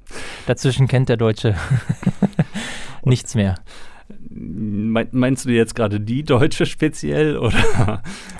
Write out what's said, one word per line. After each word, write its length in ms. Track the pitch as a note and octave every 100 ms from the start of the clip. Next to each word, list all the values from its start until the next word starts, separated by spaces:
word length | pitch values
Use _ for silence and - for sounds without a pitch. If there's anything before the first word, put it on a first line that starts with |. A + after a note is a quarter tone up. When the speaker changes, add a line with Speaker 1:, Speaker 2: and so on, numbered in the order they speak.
| - - - - -
Speaker 1:
Dazwischen 420 | B2 C#3 B2 C3
kennt 220 | B2+ C3
der 80 | A#2
Deutsche 360 | A2+ A2 A#2 F#2+ - B2+ - - - -
<laughs> 800 | G3 - - G#3 A#3 - - -
nichts 300 | C3 B2 -
mehr. 220 | A#2+ G2 F#2 - - - - - - -
Speaker 2:
Mein-, 800 | - - F2+ G#2+ G2+ A2 A2+ -
meinst 340 | B2+ B2+ C3+
du 60 | B2+
jetzt 240 | A#2 A2+
gerade 260 | - G#2+ G#2
die 220 | G#2 B2+
Deutsche 420 | D3+ B2 D3+ -
speziell, 720 | E3+ - D#3 - D3+ C#3+ D#3 C#3+
oder? 640 | A#2 A2 G#2+ - G#2+ G#2 F3 - - -